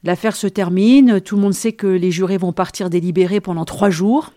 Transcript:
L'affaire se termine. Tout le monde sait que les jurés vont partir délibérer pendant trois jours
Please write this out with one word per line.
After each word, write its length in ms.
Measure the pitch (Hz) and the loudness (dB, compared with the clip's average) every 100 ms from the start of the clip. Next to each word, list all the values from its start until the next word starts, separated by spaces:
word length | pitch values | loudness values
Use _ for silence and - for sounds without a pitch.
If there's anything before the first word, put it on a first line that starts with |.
L'affaire 320 | - 175 220 - | -4 -2 -4 -4
se 100 | 202 | -6
termine. 720 | 196 180 180 214 269 254 202 | -4 -2 2 4 6 6 4
Tout 160 | - 202 | 0 0
le 60 | |
monde 120 | 202 | 0
sait 180 | 190 226 | 0 -4
que 140 | 220 202 | -4 -2
les 240 | 185 185 | 0 0
jurés 280 | 170 185 196 | -2 -2 -2
vont 140 | 185 | -2
partir 360 | 165 185 - 185 | -4 -6 -4 -4
délibérer 520 | 175 175 170 180 202 | -2 -2 0 0 0
pendant 240 | 196 170 | -4 -6
trois 260 | 165 - 202 | -6 0 0
jours 420 | 165 196 262 - | 0 0 0 -2